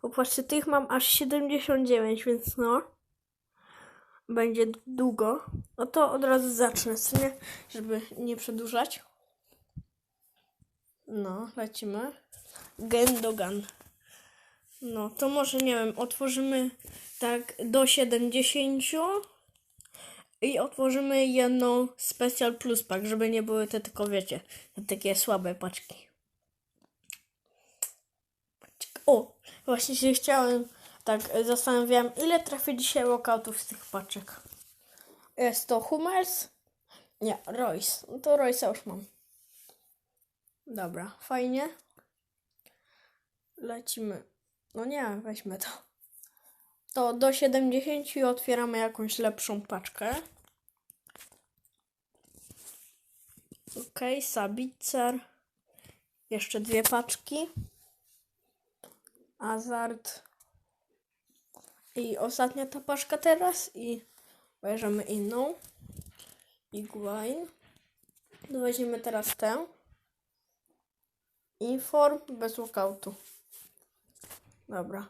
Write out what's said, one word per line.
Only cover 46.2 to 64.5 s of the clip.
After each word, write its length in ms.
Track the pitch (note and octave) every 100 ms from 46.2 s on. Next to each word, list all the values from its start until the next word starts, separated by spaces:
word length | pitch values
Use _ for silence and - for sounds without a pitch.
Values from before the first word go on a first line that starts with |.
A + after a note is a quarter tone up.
| - _ _ _ _ _ -
To 200 | C4 A#3+
do 200 | A#3+ C4+
siedemdziesięciu 960 | C4+ C#4 C4 C4 B3+ C4+ D4 C#4+ C#4+ B3+
otwieramy 500 | B3 - A#3+ A#3+ A3+
jakąś 420 | A3+ A3 G#3+ A3
lepszą 420 | A3 G#3+ - G#3
paczkę. 540 | G3+ F#3 F#3 - G#3 C#4+ E4 _ _ _ _ _ _ - _ - - _ _ _ _ _ _ _ _ _ _ - - - - - - _ _ _ - - _ - -
Okej, 460 | - B3 - B3+ C#4
Sabitzer. 960 | C#4 A3+ G3+ A3 B3+ _ - C4 A#3+ B3+ - _ _ _ _ - - _ _ _ _
Jeszcze 300 | G#3+ - A3
dwie 240 | A3 A3
paczki. 680 | A3+ A#3+ A#3+ - - D4 E4 - - _ _ _ _ _ _ _ _ _ _ _ - _ _ _ _ _
Hazard. 840 | A3 A3 A#3+ A#3 A#3 A3+ - - _ _ _ _ _ _ _ _ _ _ _ _ _ - - _ -
I 220 | - A#3 -
ostatnia 480 | A#3 B3+ B3+ C4+
ta 140 | C4+ C#4
paczka 380 | - C#4+ - D4+
teraz 540 | E4 D#4+ F4+ F4+ -
i 300 | - A#3 A3+ _ - _ _ _